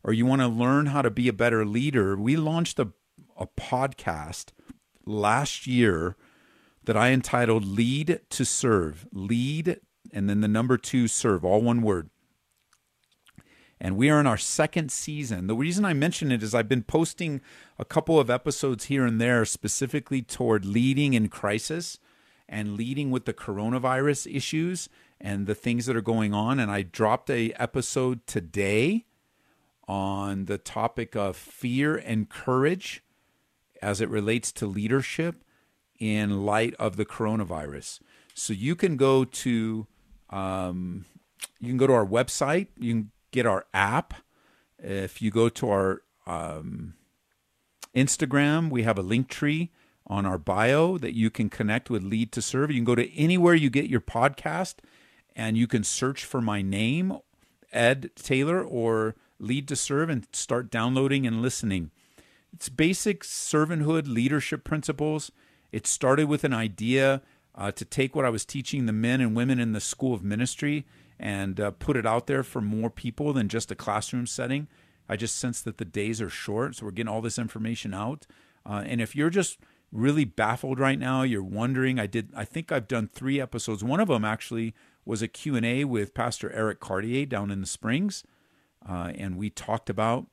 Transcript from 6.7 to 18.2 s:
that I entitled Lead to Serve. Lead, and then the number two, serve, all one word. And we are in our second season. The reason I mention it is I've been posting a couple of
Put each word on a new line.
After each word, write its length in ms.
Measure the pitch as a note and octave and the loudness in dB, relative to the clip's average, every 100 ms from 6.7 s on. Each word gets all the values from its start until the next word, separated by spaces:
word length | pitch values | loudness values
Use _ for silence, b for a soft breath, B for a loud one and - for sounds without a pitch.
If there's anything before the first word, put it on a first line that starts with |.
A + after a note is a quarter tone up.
| b | b
that 120 | - G#2 | 0 4
I 140 | A#2+ | 4
entitled 540 | C3 - B2 A#2+ A2+ | 4 2 2 4 2
Lead 580 | G2 G2+ A#2+ C#3 D#3 E3+ _ | 2 0 2 2 0 -2 _
to 160 | - | -4
Serve. 600 | B2+ - C3 G#2 D#2+ D#2 - | -2 2 4 4 2 -6 -12
Lead, 680 | F#2+ G2 A#2 C3 D#3 D#3+ - _ _ - | -8 -2 -2 -2 -2 -4 -4 _ _ -12
and 160 | G2+ G2 | -2 0
then 120 | G2+ | 2
the 80 | G#2+ | 2
number 280 | G#2+ B2+ B2+ | 2 2 2
two, 300 | - B2+ A#2 | 2 2 2
serve, 380 | - A#2+ F#2 | 2 2 2
all 160 | F2+ G#2 | 4 4
one 200 | A#2 A#2+ | 4 4
word. 300 | A2 F#2 D#2 _ _ _ _ _ _ _ _ _ _ _ _ - b b b b | 2 0 -2 _ _ _ _ _ _ _ _ _ _ _ _ -20 b b b b
And 160 | F2+ F#2+ | -4 2
we 140 | C#3 | 6
are 80 | D3+ | 6
in 80 | C#3+ | 4
our 100 | A2 | 2
second 540 | - - D3+ F3+ D3 | 0 0 0 0 -2
season. 560 | - - D3 C3 F#2+ F#2 | -6 -6 -6 -4 -2 -2
The 80 | |
reason 300 | A2+ D#3 F3+ | 0 0 0
I 80 | G3+ | 2
mention 400 | C#3+ D#3+ - D3 | 2 0 0 0
it 100 | A#2+ | 0
is 140 | G#2+ A#2 | 2 0
I've 120 | A2 | 2
been 140 | B2+ | 0
posting 580 | - D#3 E3 - E3+ C#3 B B B B | 2 0 0 -2 -4 -4 B B B B
a 60 | |
couple 340 | - D#3+ D#3 | -2 -2 4
of 120 | D#3+ | 4